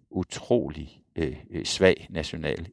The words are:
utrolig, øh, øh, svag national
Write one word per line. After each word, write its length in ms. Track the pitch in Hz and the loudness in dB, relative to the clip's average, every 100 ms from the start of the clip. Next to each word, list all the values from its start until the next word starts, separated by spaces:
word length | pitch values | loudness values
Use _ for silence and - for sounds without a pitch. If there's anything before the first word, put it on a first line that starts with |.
| _ | _
utrolig, 880 | 95 90 - - 120 69 76 78 - _ - | -4 -4 -6 2 2 2 -6 -12 -16 _ -4
øh, 200 | 78 - - | -4 -4 -10
øh, 160 | 85 - | -6 -4
svag 420 | - 92 - - | 6 6 6 0
national 580 | 90 78 78 76 - 87 | -6 -6 -4 -4 -4 -6